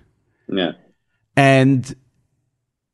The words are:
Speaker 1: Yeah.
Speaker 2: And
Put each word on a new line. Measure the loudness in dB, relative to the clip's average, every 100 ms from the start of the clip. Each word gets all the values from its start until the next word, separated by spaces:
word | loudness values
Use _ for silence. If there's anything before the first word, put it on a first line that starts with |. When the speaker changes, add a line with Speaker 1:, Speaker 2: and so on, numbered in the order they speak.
| _ _ _ _ -10
Speaker 1:
Yeah. | -6 -6 -8 _ _ _ _ _ 0
Speaker 2:
And | 2 4 2 0 -4 -16 _ _ _ _ _ _ _ _ _